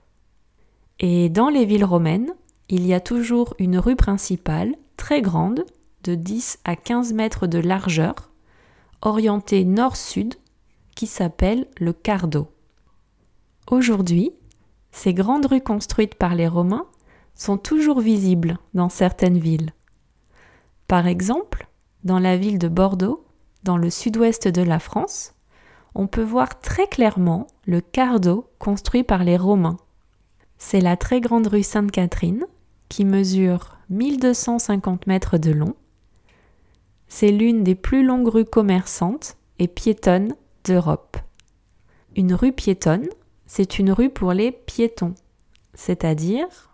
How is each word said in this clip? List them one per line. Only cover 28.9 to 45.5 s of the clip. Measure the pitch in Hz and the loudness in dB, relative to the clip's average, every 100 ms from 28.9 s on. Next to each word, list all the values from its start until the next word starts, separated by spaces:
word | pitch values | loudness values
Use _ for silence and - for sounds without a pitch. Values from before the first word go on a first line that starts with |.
| 247 | 0
par | 247 190 | 2 0
les | 175 175 | 2 2
Romains. | 185 202 165 175 _ _ _ _ _ _ _ - | 2 2 2 -2 _ _ _ _ _ _ _ -20
C'est | - 196 | -2 2
la | 180 - | 2 2
très | - 254 | 0 0
grande | 233 233 220 | 2 2 2
rue | 208 | 2
Sainte-Catherine, | 202 208 202 - 180 - 170 214 359 _ _ _ - | 0 0 0 0 -2 0 -2 -2 -6 _ _ _ -12
qui | - | -2
mesure | 196 196 190 190 185 175 - - - | 2 2 2 2 2 0 -4 -20 -8
mille | 196 269 269 | -4 -2 0
deux | 254 | 0
cent | 240 - 233 | 0 -2 -4
cinquante | 220 202 196 185 190 | -2 -2 -2 -4 -2
mètres | 190 - 165 | -2 0 0
de | 160 | 2
long. | 151 160 - _ _ _ _ _ _ _ _ _ _ _ _ _ | 0 -2 -6 _ _ _ _ _ _ _ _ _ _ _ _ _
C'est | - 208 | 0 2
l'une | 208 226 233 | 4 2 2
des | 185 | 2
plus | 185 - 269 | 0 0 2
longues | 262 254 233 | 2 2 2
rues | 220 | 2
commerçantes | 220 226 202 185 - - 175 285 - - _ - | 2 2 2 2 0 -4 -4 -4 -10 -20 _ -4
et | 175 | -4
piétonnes | - 226 208 190 180 214 285 _ _ | -2 -2 2 2 2 0 -6 _ _
d'Europe. | - 180 156 151 _ - - _ _ _ _ _ _ _ _ - | 0 0 2 -2 _ -14 -14 _ _ _ _ _ _ _ _ -2
Une | 180 | 0
rue | 180 262 | 2 0
piétonne, | 262 - 185 165 175 320 - _ _ _ | 0 -2 0 0 0 -2 -10 _ _ _
c'est | - 190 - | -4 -2 0
une | 190 | 0
rue | 190 262 | 2 0
pour | 262 185 | 0 -2
les | 185 233 | 0 -2
piétons, | 254 - - 226 - 175 180 _ _ _ | -4 -10 -2 -2 -2 -8 -8 _ _ _